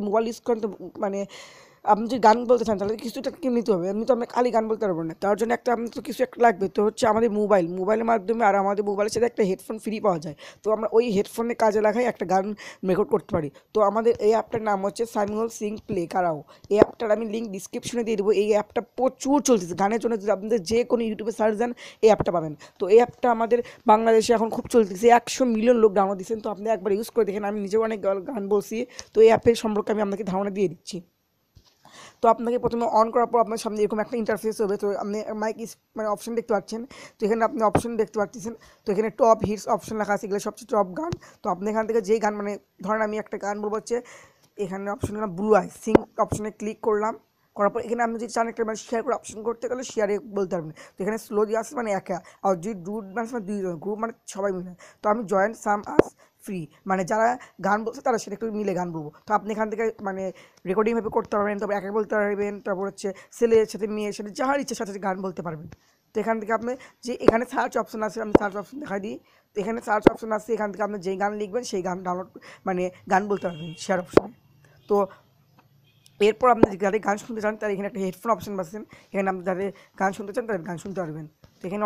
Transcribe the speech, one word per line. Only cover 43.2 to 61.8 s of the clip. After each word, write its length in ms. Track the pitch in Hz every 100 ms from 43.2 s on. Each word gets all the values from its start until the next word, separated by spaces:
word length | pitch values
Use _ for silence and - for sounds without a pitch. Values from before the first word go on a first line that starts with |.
একটা 140 | 208 208
গান 120 | 202 208
বলবো 140 | 208 214
হচ্ছে 160 | 208 233 - - - _ _ -
এখানে 220 | 190 190 202 202
অপশন 160 | - 208
দিলাম 160 | 214 170
ব্লু 120 | 214 208
আই, 60 | 180 -
সিং 120 | - - - -
অপশনে 260 | 208 - 208 202
ক্লিক 180 | 208 220 240
করলাম। 260 | 208 214 - _ _ _ -
করার 140 | 202
পর 80 | 233 220
এখানে 160 | 240 233
আপনি 100 | 233
যদি 100 | 226 226
চান 100 | 226
একটা 100 | 226 220
মানে 100 | 220 -
শেয়ার 160 | 196
করে 100 | 175 208
অপশন 180 | - 208 220
করতে, 160 | 226 247
তাহলে 140 | 247 240
শেয়ারে 240 | - 208 202 254 208
বলতে 160 | 185 185
পারবেন। 160 | 156 - -
তো 40 | -
এখানে 140 | 196 220 -
স্লো 140 | 175 214
দিয়ে 100 | 220
আসছে 140 | 220 285
মানে 100 | 220 190
একা, 180 | - 175 - _
আর 80 | 196 180
যদি 120 | 185 202 170
ডুড 180 | 214 190 190
মানে, 100 | 226
মানে 100 | 247 185
দুইজন, 260 | 208 185 170
গ্রুপ 140 | 196 214
মানে 100 | 226 - -
সবাই 160 | 196 202 185
মিলে। 160 | 180 175 - _
তো 60 | 208
আমি 100 | 214 190
join 180 | 190 208 220
some 180 | 220 208 - 294
as 100 | - _ _ _
free, 200 | - 185 151 _ 190
মানে 120 | 190 185
যারা 180 | 220 226 254 - - 190
গান 120 | 208 226
বলছে 140 | 269 277
তারা 120 | 226
সেটা 120 | - 202
একটু 100 | 226 214
মিলে 120 | 202 175
গান 80 | 180
বলবো। 160 | 165 151 - -
তো 40 | 208
আপনি 100 | 208
এখান 140 | 214 214
থেকে 120 | 208 226 220 202
মানে 140 | 190 190 - - _ 175
রেকর্ডিংভাবে 420 | 185 214 233 208 233
করতে 180 | 220 214
পারবেন, 180 | 202 202
তারপর 140 | 202
একা 100 | 202